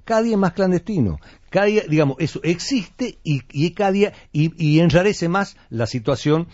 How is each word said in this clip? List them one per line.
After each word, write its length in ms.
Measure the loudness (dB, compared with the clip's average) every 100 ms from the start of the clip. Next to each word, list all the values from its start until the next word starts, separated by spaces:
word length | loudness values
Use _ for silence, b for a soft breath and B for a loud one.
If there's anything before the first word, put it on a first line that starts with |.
cada 160 | -4 -2
día 100 | 0
es 40 | 0
más 140 | 0
clandestino. 680 | 0 0 0 -2 -2 -2 -2 b b _
Cada 180 | 0 2
día, 160 | 0 0
digamos, 280 | 0 0 0
eso 180 | -6 -4
existe 720 | -4 -4 -2 -4 -4 -8 -10 -8
y, 160 | -4 -4 -4
y 200 | -2 -2
cada 220 | 0 0
día, 200 | 2 0 B B
y, 220 | -2 -2 0
y 180 | 2 4
enrarece 480 | 6 4 2 0 -2
más 260 | -2 -4 -10 b
la 160 | -6 -4
situación 600 | -4 -4 -2 0 0 -2